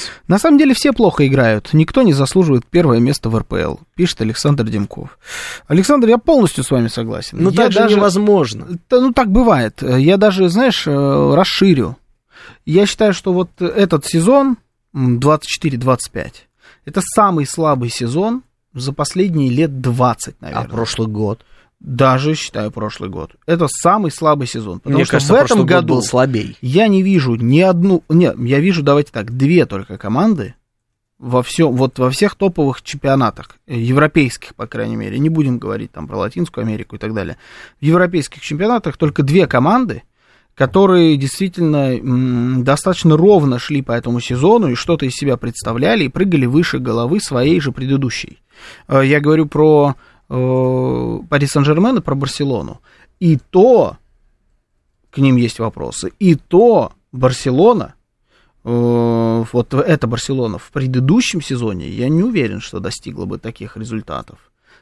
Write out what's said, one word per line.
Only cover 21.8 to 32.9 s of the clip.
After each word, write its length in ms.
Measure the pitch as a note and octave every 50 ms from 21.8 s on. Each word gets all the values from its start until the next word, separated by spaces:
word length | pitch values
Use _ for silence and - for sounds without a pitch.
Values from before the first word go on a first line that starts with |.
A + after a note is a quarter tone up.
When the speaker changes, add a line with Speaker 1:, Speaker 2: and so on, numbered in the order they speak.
Speaker 1:
Даже 520 | - D3 B2+ A#2+ C3+ C3 B2+ C3 C#3 D3+ D#3
считаю 380 | - - - - G#2+ G#2+ G#2+
прошлый 380 | - - G#2+ G#2+ - - F#2+ F#2+
год. 220 | F#2+ - D#2 - _ _ -
Это 220 | - E3+ E3+ E3 C3+
самый 400 | - - - E3+ G3 A3 G3 D3+
слабый 380 | - - D#3+ D3+ D3 C#3+ B2+
сезон. 320 | - - A#2 G#2+ G2+ F2 -
Потому 160 | - C3+ C#3
Speaker 2:
Мне 100 | C#3+ C3+
Speaker 1:
что 60 | - C#3
Speaker 2:
кажется, 200 | C3 C#3 D3 G#3
Speaker 1:
в 20 |
этом 120 | C4+ C#4
Speaker 2:
прошлый 200 | - A#3 G3+ F3
год 20 | D3
Speaker 1:
году 240 | C#3+ C3+ A#2+ A2+ D#3
Speaker 2:
был 60 | B2
слабей. 560 | - - - B2 C3 C3+ B2 G#2+ G#2 - - -
Speaker 1:
я 260 | - B2 C#3 F#3+ A3+
не 160 | G#3+ G3 F#3+ F#3
вижу 320 | G3 F#3+ E3 C3 B2+ A#2
ни 240 | A2+ A#2 A#2 C3+ E3
одну, 440 | F#3+ F#3+ F3+ E3+ F3+ G3 F#3 E3 - -
не, 220 | D#3+ E3+ F3+ C3 - - B2
я 120 | A#2+ C3+ C#3+
вижу, 240 | D#3 G3 F3+ E3 C#3+
давайте 280 | C#3+ C#3+ D3 D3 -
так, 240 | - A#2 G2+ A2+ A#2+
две 300 | B2+ C3+ D3 F3+ E3+ B2+
только 320 | - G2+ F#2+ G2 - F#2+
команды 580 | - - G2+ A2+ C#3+ G3 A3+ G#3 - G2+ - - _ _ _ _ _ _ _ _ _ _ _ _ -
во 240 | B2+ B2 B2+ B2+ B2
всем, 320 | - - - E3 C#3+ B2
вот 240 | B2 C3+ B2+ - -
во 100 | B2+ B2+
всех 260 | C3 - G#3 G3+ -
топовых 460 | - G3 F#3+ - - D3 C3+ B2 -
чемпионатах, 760 | - -